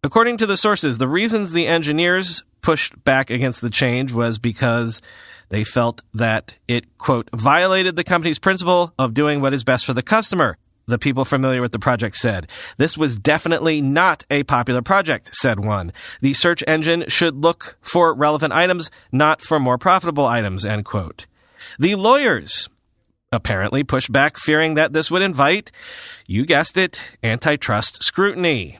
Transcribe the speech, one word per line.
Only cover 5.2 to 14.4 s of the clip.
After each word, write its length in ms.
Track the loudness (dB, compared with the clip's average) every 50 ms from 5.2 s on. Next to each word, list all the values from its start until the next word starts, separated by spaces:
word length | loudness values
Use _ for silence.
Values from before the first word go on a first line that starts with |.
| -20 -20 -20 -20 _ _
they 140 | -4 -4 -4
felt 380 | -2 0 0 0 0 -2 -6 _ _
that 440 | _ -2 0 0 0 -2 -4 -8 -20 _ _ -4
it, 300 | -4 -4 -4 _ _ _
quote, 320 | -2 0 0 0 -2 -6 -8
"violated 600 | -2 2 4 4 4 4 2 2 2 0 0 -2
the 80 | -2 -2
company's 360 | 0 0 0 0 0 -2 0
principle 560 | 0 0 0 0 2 2 2 2 2 0 _ -2
of 160 | -2 0 0
doing 280 | 0 0 2 0 0
what 120 | 0 0 -2
is 100 | -2 0
best 220 | 0 0 0 0
for 80 | -2 -2
the 80 | -4
customer," 560 | 0 0 0 0 0 0 0 0 0 0 0 _ _ _ _ _ _ -4
the 100 | -4 -2
people 260 | 0 -2 0 0 0
familiar 380 | 0 0 0 0 0 0 0
with 100 | -2 -4
the 60 | -4 -2
project 380 | 0 0 0 0 -2 -4 -4
said. 320 | -2 -2 -2 -2 -2 -8 -10 -16 -18 -18 -18 0 0
"This 200 | 0 0 2 0
was 180 | 0 0 0
definitely 640 | 0 2 2 2 2 2 0 -2 0 0 0 0 0
not 460 | 0 0 2 4 4 2 2 0 -4 _
a 100 | -2 -2